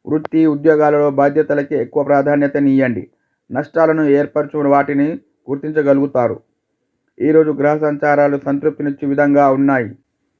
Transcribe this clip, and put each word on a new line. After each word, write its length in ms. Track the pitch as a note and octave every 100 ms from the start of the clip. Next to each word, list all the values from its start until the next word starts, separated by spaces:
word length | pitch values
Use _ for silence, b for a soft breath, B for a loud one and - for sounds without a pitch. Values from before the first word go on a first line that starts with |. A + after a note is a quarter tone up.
| -
వృత్తి 380 | D3+ D3+ D#3+ D#3+
ఉద్యోగాలలో 640 | D3 D3+ D3+ D3+ D3 D3
బాధ్యతలకి 680 | C#3 C#3+ D3 D3 D3 C#3 C#3+
ఎక్కువ 280 | B2 D#3
ప్రాధాన్యతనియ్యండి. 1040 | C#3 C#3+ C#3 D3 C#3+ C#3+ C#3+ C3+ C3 G#2+ - _ _ _ _
నష్టాలను 520 | B2 D3 E3 D#3+ D#3+
ఏర్పరచు 640 | D3+ C#3+ D3 D3+ C#3+ D3+ C#3+
వాటిని 520 | C#3+ C#3 C#3 D3 - - _ -
గుర్తించగలుగుతారు. 880 | C#3 D#3 D#3 C#3+ C#3 C#3 C3 A#2+ F#2+ - _ _ _ _ _ _ -
ఈరోజు 300 | C#3+ D#3+ D#3
గ్రహ 260 | C#3 C#3+ D3+
సంచారాలు 640 | D3+ D3 D3 D3 C#3+ C#3 C#3+
సంతృప్తినిచ్చే 640 | C#3+ D3+ D3 D3 C#3 C#3+
విధంగా 420 | C#3 C#3+ C#3+ C#3
ఉన్నాయి. 400 | C3+ C#3 C3+ G#2+ - _ _ _ _